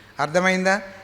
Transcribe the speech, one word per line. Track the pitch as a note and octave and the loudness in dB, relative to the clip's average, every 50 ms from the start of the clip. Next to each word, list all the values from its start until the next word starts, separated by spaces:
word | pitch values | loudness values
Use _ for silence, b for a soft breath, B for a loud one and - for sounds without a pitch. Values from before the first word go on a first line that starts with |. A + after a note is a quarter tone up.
| B B B B | B B B B
అర్థమైందా? | C#3+ D3+ D#3 F3+ F3+ F#3 F#3 F#3 F#3 F#3+ F#3+ G3+ G3 B B B | -4 0 2 2 2 2 2 2 2 0 0 0 -2 B B B